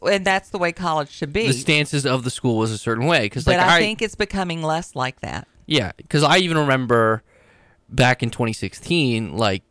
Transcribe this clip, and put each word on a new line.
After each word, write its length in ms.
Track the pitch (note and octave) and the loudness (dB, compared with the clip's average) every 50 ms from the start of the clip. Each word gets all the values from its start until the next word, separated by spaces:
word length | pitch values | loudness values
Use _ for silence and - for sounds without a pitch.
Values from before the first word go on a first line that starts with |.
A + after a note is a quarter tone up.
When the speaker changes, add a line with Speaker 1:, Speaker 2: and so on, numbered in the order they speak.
| - | 0
Speaker 1:
and 220 | - G3+ G3 F#3 | 0 0 2 2
that's 260 | G3 F#3+ F#3+ - - | 0 0 0 -2 -6
the 80 | - G3 | -6 -2
way 140 | F3 E3+ E3+ | -2 -2 -2
college 380 | - F3+ E3+ D#3 D#3 D3 C#3+ | -2 -4 -2 -2 -2 -4 -6
should 220 | - - E3 C#3+ D3 | -6 -8 -8 -4 -2
be. 140 | G3+ A3+ | -2 0
Speaker 2:
the 60 | - C3 | 0 0
stances 520 | B2 C#3 - D3+ D3+ D3 - - C#3+ C#3 | 0 2 2 2 2 2 0 -2 -2 0
of 180 | C3+ B2+ C3 A#2+ | 0 0 0 -2
the 60 | B2 | -4
school 260 | - - - B2+ A#2 | -6 -2 0 0 2
was 140 | A2 A2 A2+ | 2 0 0
a 80 | A2 G2+ | -2 -4
certain 280 | - A#2+ A2+ A2+ B2 | -4 -4 -2 0 0
way, 220 | D#3+ E3+ D3 A2 G#2 | 2 2 2 0 -2
'cause, 160 | - - D#3+ | -4 -2 0
Speaker 1:
But 120 | - F3+ | 2 2
Speaker 2:
like, 100 | F3+ F3+ | 4 4
Speaker 1:
I 100 | F#3 E3+ | 4 4
Speaker 2:
I 40 | E3+ | 4
Speaker 1:
think 220 | - G#3+ A3 - A3+ | 2 0 -2 -4 -4
it's 120 | G#3+ - | -4 -4
becoming 480 | - G#3 G3+ - G3 F#3 F3 E3 E3 D#3+ | -4 -6 -4 -4 -4 -4 -4 -4 -4 -2
less 320 | D#3 D#3 E3 F3 - - | -2 -2 -2 -4 -6 -6
like 260 | C3+ B2+ B2+ - _ | -6 -6 -6 -6 _
that. 280 | - - C#2 E2 - - _ _ _ | -10 -10 -10 -10 -12 -14 _ _ _
Speaker 2:
Yeah, 260 | - D#3 C#3 G#2 - - - - - | -2 0 0 0 -2 -6 -12 -8 -2
'cause 140 | - D3 D3+ | 0 2 4
I 160 | C#3+ D#3+ F#3 | 4 4 4
even 180 | F#3 E3+ E3 D#3 | 2 2 2 2
remember 640 | D3+ C#3 C3 C3 B2+ A#2 A#2+ A#2 A2+ A2 A2 A2 - _ _ _ _ _ _ _ _ _ _ _ _ - | 2 2 2 0 2 2 2 4 4 4 2 0 -4 _ _ _ _ _ _ _ _ _ _ _ _ -8
back 340 | - C3+ B2+ B2 B2+ - - | 0 2 2 2 2 2 -2
in 80 | A#2+ | -4
twenty 220 | - - B2 A2+ A2 | -2 -2 -2 -2 -4
sixteen, 840 | - - - - - - - F3 F3 D3 B2+ A#2 A2+ A2+ F2+ C#2 | -4 -8 -10 -10 -10 -6 -2 0 0 2 2 0 -2 -4 -4 -2
like, 260 | G2+ A2+ G#2 F#2+ G2 - _ | -2 0 0 0 -2 -4 _